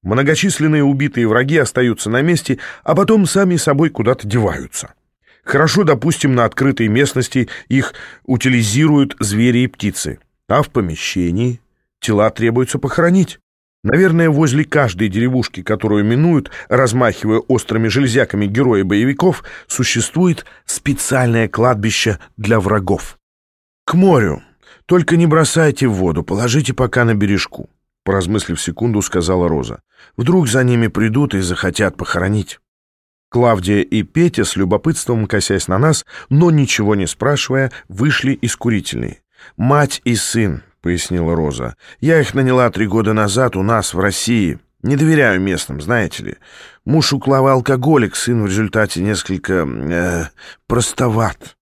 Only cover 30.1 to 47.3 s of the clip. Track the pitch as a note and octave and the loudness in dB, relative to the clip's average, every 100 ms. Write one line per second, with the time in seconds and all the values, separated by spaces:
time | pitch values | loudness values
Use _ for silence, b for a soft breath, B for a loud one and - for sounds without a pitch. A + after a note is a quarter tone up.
30.1 | b A#2+ F#3 C#3 B2 B2+ A#2+ A2+ - A2 | b 0 2 2 2 2 2 0 0 0
31.1 | A2+ C#3+ G2 F2+ F2+ F#2+ E2+ G2+ - - | 0 0 -2 -4 -2 -4 0 -2 -2 -6
32.1 | - F#2+ G#2+ F2+ - _ _ _ _ _ | -2 0 -2 -4 -12 _ _ _ _ _
33.1 | _ _ A#2+ A#2+ G#2+ F2+ G2+ - A2 G2+ | _ _ 0 2 2 2 0 0 -2 -2
34.1 | - E3+ - G2+ - F#2+ G#2 - D#3+ - | 0 0 0 -4 -2 0 0 -2 -4 -2
35.1 | A#2+ G#2 G#2 - G2 - F#2+ D3+ D#3 - | -2 0 -2 0 -2 0 0 2 0 -4
36.1 | B B C#3 E3+ D#3 C3 - G#2 G#2 F2+ | B B 2 4 4 0 0 0 0 -2
37.1 | - B2+ C#3+ - C3 C3 B B G2 C#3 | -4 -2 -2 -2 -2 -2 B B -4 0
38.1 | B2+ C3 C3 A#2 - A#2+ G#2+ - A#1 A#1+ | 0 -2 -2 -4 -4 -2 -2 -4 -8 -8
39.1 | - _ B B B A#2 D3 C#3 - - | -10 _ B B B 0 2 2 -2 -2
40.1 | A2+ - A#2 G#2 C2 - _ - F2 - | -2 -2 0 0 -2 -10 _ -4 -4 -2
41.1 | F2+ E2 E2+ D2+ B1 B1 - B B C#3+ | -2 -2 0 -2 -4 -10 -12 B B 2
42.1 | E3 C#3 C#3 C3 B2+ A#2+ F#2+ G#2+ G#2+ G#2 | 2 2 0 2 2 2 0 -2 0 0
43.1 | A2 G#2 G2+ B2+ F#2+ G2 A2+ G2 E2+ G2 | 0 0 0 0 0 0 0 -2 -2 -2
44.1 | F#2 - A#2 F#2 - _ _ A2+ C#3 D#3+ | -2 -2 0 0 -4 _ _ -2 0 2
45.1 | D#3 B2+ F#2 G2 E2+ - C2+ D2+ A#2+ F#2+ | 4 2 2 0 -2 -6 -10 -2 -2 -2
46.1 | - G1+ G1+ B B B B - D#3 - | -6 -12 -14 B B B B 0 0 2
47.1 | C#3+ - | -2 0